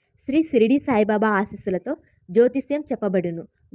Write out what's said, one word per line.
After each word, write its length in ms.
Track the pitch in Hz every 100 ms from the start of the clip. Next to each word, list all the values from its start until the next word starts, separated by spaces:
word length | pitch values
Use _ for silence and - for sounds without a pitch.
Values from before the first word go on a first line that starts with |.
| _ _
శ్రీ 180 | - 302
షిరిడి 360 | 320 247 214 277
సాయిబాబా 500 | - 214 214 208 220
ఆశీస్సులతో 680 | 196 202 208 202 180 247 330 _ _ -
జ్యోతిష్యం 500 | 190 247 269 - 294
చెప్పబడును. 600 | 294 226 208 190 170 165 - _ _